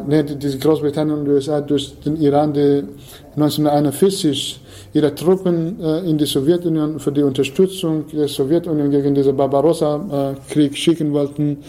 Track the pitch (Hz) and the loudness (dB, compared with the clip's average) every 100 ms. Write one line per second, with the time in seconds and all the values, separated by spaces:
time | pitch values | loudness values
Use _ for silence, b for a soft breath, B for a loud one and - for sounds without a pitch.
0 | - 156 147 139 139 135 147 151 147 160 | 0 0 0 -4 -6 -2 0 2 0 -2
1 | 156 151 143 143 143 147 139 143 - - | -2 -2 0 0 0 -4 0 -2 -4 -8
2 | 143 160 147 143 151 143 143 143 139 - | -4 0 2 4 2 2 2 2 -2 -12
3 | B B B 147 151 151 151 147 147 127 | B B B 0 0 2 2 2 2 2
4 | 196 190 156 143 - - B B B 151 | 2 2 -2 -2 -6 -12 B B B 0
5 | 147 147 156 185 185 170 165 226 160 156 | 0 0 0 2 2 -2 -2 -4 -4 -2
6 | 185 151 147 147 139 175 175 160 151 151 | 0 0 0 0 2 2 0 -2 -2 -4
7 | 143 139 143 131 135 - 185 185 165 156 | -4 0 0 0 -2 0 0 0 -4 -4
8 | 147 151 147 147 135 165 175 151 143 143 | -4 -2 -2 -2 0 0 0 -2 2 2
9 | 143 143 139 131 135 139 151 165 151 147 | 2 2 2 2 2 2 2 2 0 -2
10 | - 139 139 139 - 151 143 139 - 160 | -4 -4 -4 -6 -4 0 0 0 0 0
11 | 151 147 143 147 147 143 | 0 0 -2 -2 -4 -4